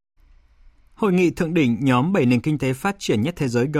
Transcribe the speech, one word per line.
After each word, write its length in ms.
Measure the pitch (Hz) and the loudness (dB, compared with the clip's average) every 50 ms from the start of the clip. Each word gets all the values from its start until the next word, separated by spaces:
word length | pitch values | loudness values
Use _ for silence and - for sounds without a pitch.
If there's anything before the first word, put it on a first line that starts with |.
| _ _ _ _ _ _ _ _ _ _ _ _ - - - _ _ _ _ | _ _ _ _ _ _ _ _ _ _ _ _ -20 -20 -20 _ _ _ _
Hội 180 | - - 202 180 | -4 -2 0 2
nghị 180 | 180 185 165 | 2 2 2
thượng 240 | - - 185 156 170 | 0 0 -2 -2 0
đỉnh 220 | 170 151 123 117 101 | 2 2 2 2 0
nhóm 320 | 139 135 127 123 127 170 196 | 2 2 2 2 2 0 0
bảy 140 | 190 139 | 2 2
nền 140 | 123 123 120 | 2 2 2
kinh 180 | - 160 151 139 | 0 -2 -4 -2
tế 140 | - 131 131 | -2 -4 -4
phát 240 | - - 196 196 - | -4 -4 -6 -6 -4
triển 240 | - - 175 208 208 | -4 -2 -2 0 -2
nhất 120 | 160 175 | -2 -4
thế 120 | - 147 131 | -4 -4 -2
giới 180 | 117 120 120 | -2 -2 -2
G 120 | 147 147 151 | -2 -2 -2